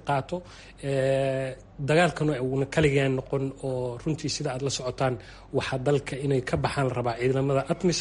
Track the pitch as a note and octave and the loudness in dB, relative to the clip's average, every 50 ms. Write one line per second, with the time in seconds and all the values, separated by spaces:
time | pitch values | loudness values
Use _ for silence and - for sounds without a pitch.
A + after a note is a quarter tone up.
0 | - - C#3+ D#3+ E3 - F3 F3+ F3+ - - - - - - - - C#3 C#3 C3+ | -2 -2 0 0 0 -4 -6 -8 -8 -12 -18 -20 -20 -20 -18 -10 -4 -2 0 2
1 | C3 C3+ C3+ C3+ C3+ C3+ C3+ C3+ C3+ C3 B2+ - - - - - C#3+ C3+ D3+ E3 | 2 2 2 2 2 0 0 -2 -4 -6 -8 -12 -16 -20 -12 -8 0 2 4 6
2 | F3+ E3 - - D3+ D3+ D3 B2 B2+ C3 C3+ C#3 C#3 C3+ - E3 D#3 D3 C#3 C#3 | 6 4 4 2 0 0 0 0 -2 0 0 0 -2 0 2 4 4 6 4 4
3 | C3+ C3+ C3 C3 - - - C#3 C3+ C3+ C3+ - - C3+ C3 B2+ B2+ B2 A#2+ A#2+ | 4 4 2 0 -2 -2 -2 -2 -2 -4 -6 -6 -6 -4 -4 -2 -4 -4 -6 -6
4 | - E3 D#3 - - C#3 - - D3+ D3 B2 C3 C#3 C#3 - - B2+ B2+ A#2+ - | -4 -4 -4 -2 -2 -6 -4 -4 -4 -4 -4 -2 -4 -4 -4 -4 -4 -6 -2 0
5 | C#3 C3 B2+ A2 - - - - - - - G2 - - C3+ C3 B2+ C#3+ C#3+ C3+ | 0 0 0 -2 -6 -14 -18 -20 -16 -4 -2 -2 -2 -2 -4 -2 2 2 2 2
6 | - - C3+ - D3+ C#3 C#3 C3 B2 - - D#3 C3+ B2+ - C#3 C3+ B2+ - B2 | 0 -2 -6 -4 0 0 2 2 2 0 -2 0 0 0 0 0 0 0 0 0
7 | A#2 A#2+ A2+ A#2 B2 C3 C3 C3+ C3+ C#3 C#3 C3+ C3+ - E3 - - F3+ D#3+ - | -2 -2 -2 0 2 2 2 2 2 2 2 2 2 0 -2 0 2 0 2 2